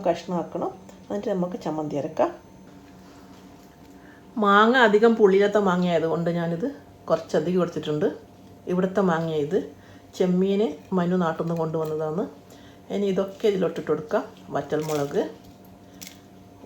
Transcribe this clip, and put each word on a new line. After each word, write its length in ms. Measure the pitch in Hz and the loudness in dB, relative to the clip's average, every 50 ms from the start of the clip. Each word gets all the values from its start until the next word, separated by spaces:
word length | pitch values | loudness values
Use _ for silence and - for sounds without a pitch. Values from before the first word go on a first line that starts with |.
| 190 | -2
കഷ്ണമാക്കണം, 640 | 175 170 - - - 180 165 156 - - 185 - 392 - - - - - - - | -2 -2 -2 -4 -6 -6 -6 -6 -6 -8 -8 -8 -8 -8 -12 -18 -20 -20 -20 -12
എന്നിട്ട് 240 | - 202 202 - 226 196 | -10 -8 -6 -4 -4 -2
നമുക്ക് 240 | 180 175 180 185 - - | -2 -4 -4 -6 -8 -8
ചമ്മന്തി 300 | 170 156 156 151 147 147 143 | -6 -6 -6 -6 -6 -6 -6
അരക്കാം. 300 | 131 156 - - - 349 - - - - - - - - - - - - - - - - - - - - - - - - - - - - - - - - - - - - - - - - - 233 208 | -6 -4 -2 -2 -2 -2 -2 -8 -18 -20 -20 -20 -20 -20 -20 -20 -20 -20 -20 -20 -20 -20 -20 -20 -20 -20 -20 -20 -20 -20 -20 -20 -20 -20 -20 -20 -20 -20 -20 -20 -20 -20 -20 -20 -20 -12 -4 0 4
മാങ്ങ 320 | 202 202 208 220 226 254 262 233 | 6 6 8 6 6 6 6 6
അധികം 260 | 208 202 208 226 233 226 226 | 6 6 6 6 4 6 6
പുളിയില്ലാത്ത 380 | 214 190 190 196 202 202 196 214 202 185 | 6 6 8 6 4 4 4 2 4 4
മാങ്ങ 180 | 175 180 180 180 170 | 2 2 2 2 2
ആയതുകൊണ്ട് 360 | 156 160 165 156 170 170 175 170 170 | 2 2 0 0 0 -2 -2 -2 -2
ഞാനിത് 260 | 165 170 170 165 220 285 285 - - - - - - - | -2 -2 -2 -4 -4 -6 -6 -10 -16 -20 -20 -12 -4 -2
കുറച്ചധികം 540 | 165 165 - - - 165 151 175 180 185 170 | -2 -2 0 -2 -2 -2 0 0 0 0 0
എടുത്തിട്ടുണ്ട്. 420 | 170 - 156 151 156 151 151 196 151 151 - - - - - - - - - - - | -2 -4 -6 -6 -4 -2 -2 -2 -2 -4 -6 -12 -20 -20 -20 -20 -20 -20 -12 -8 -4
ഇവിടുത്തെ 300 | 180 180 190 185 - 208 196 180 | -2 -2 -2 0 0 0 0 2
മാങ്ങ 220 | 160 165 165 165 156 151 143 | 0 0 -2 -2 -2 -2 -2
ഇത്. 140 | 151 185 214 - - - - - - - - - - - - | -2 -2 -2 -4 -6 -10 -20 -20 -20 -20 -20 -20 -10 -4 -2
ചെമ്മീൻ 420 | 185 180 180 180 190 196 196 202 220 294 - - - - 190 185 | 0 2 2 2 2 2 2 0 0 -2 -4 -8 -8 -4 -2 -2
മനു 160 | 175 175 185 185 170 | 0 0 0 0 0
നാട്ടിൽ 200 | 160 165 - 165 | 0 -2 -2 -4
നിന്ന് 140 | 165 170 165 | -4 -2 -2
കൊണ്ടുവന്നതാണ്. 600 | 160 160 160 160 156 156 156 156 156 156 156 190 269 277 - - - - - - - - - - - - 190 | -2 -2 -2 -4 -4 -4 -4 -4 -4 -4 -4 -4 -6 -6 -10 -16 -20 -20 -20 -20 -20 -20 -20 -20 -12 -8 -4
ഇനി 100 | 202 202 196 185 | -2 -2 0 0
ഇതൊക്കെ 320 | 196 196 196 - - - 208 | -2 -2 -4 -4 -2 0 0
ഇതിലോട്ടിട്ട് 400 | 196 180 170 160 - 160 156 - | 0 0 -2 -2 -4 -4 -4 -4
കൊടുക്കാം. 340 | 151 151 - - 190 247 269 - - - - - 143 | -4 -4 -2 -4 -4 -4 -4 -6 -12 -20 -12 -8 -8
വറ്റൽമുളക്, 680 | 143 143 - 156 151 151 156 151 147 143 139 160 208 302 - - - - - - - - - - - - - - - - - - - - - - - - - - - - | -6 -4 -4 -4 -4 -4 -2 -4 -4 -4 -2 -2 -4 -4 -4 -8 -14 -20 -20 -20 -20 -20 -20 -20 -20 -20 -20 -20 -20 -20 -20 -20 -20 -20 -20 -20 -20 -20 -20 -20 -20 -14